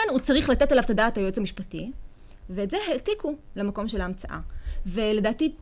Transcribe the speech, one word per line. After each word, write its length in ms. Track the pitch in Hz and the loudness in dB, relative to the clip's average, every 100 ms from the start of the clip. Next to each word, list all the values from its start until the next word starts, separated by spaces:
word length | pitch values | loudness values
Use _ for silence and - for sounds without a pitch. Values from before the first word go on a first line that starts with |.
| 440 | 2
הוא 100 | 262 | 2
צריך 300 | - 262 - | 4 4 4
לתת 220 | 240 277 | 4 6
עליו 120 | 254 | 6
את 60 | - | 4
הדעת 280 | 208 226 220 | 4 2 2
היועץ 200 | 190 190 | -2 0
המשפטי", 540 | 190 - - 160 196 269 - - - - - | -4 -6 -10 -8 -8 -10 -14 -16 -20 -18 -10
ואת 200 | 185 202 | -6 -2
זה 60 | 370 415 | -2 0
העתיקו 480 | 269 - 415 311 294 - 196 | -2 -2 -2 -2 -6 -8 -4
למקום 320 | 202 202 214 | -4 -2 -4
של 140 | 208 | -2
ההמצאה. 380 | 180 185 - 160 - - - - 190 | -4 -4 -8 -8 -8 -8 -4 -4 -2
ולדעתי, 680 | 180 214 214 214 233 311 - | 0 2 2 2 2 0 -2